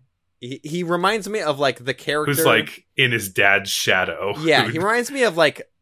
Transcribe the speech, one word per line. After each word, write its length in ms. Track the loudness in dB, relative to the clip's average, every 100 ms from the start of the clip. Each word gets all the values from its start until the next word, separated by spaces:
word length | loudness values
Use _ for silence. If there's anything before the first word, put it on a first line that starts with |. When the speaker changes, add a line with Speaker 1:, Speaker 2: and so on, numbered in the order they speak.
| _ _ _ _
Speaker 1:
He, 200 | -14 -14
he 200 | -8 -6
reminds 460 | -2 0 0 -2 -4
me 120 | -6
of, 180 | -4 0
like, 260 | 0 -2
the 100 | -6
character 380 | -6 -4 -2 0
Speaker 2:
Who's, 120 | 2
like, 420 | 4 4 0 -10 _ 0
in 160 | 0
his 180 | 0 -4
dad's 380 | 2 4 4 2
shadow. 640 | -4 0 0 0 -4 -6 -4
Speaker 1:
Yeah, 240 | 0 2
Speaker 2:
<laughs> 40 | 2
Who 60 |
Speaker 1:
he 60 | -2
reminds 320 | -2 -2 -2
me 120 | 0
of, 140 | 0 4
like, 340 | 2 0 -18 _